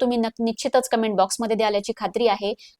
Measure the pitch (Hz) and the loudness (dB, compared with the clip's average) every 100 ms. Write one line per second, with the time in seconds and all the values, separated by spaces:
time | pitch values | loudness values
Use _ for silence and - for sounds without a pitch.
0 | 247 240 226 - 226 226 269 262 247 233 | 2 0 -2 -2 -4 -2 0 0 2 0
1 | 220 196 196 - 226 220 220 202 202 220 | 0 2 0 0 -2 0 2 0 -4 -6
2 | 202 202 233 202 202 220 - | -4 0 2 2 -2 -6 -12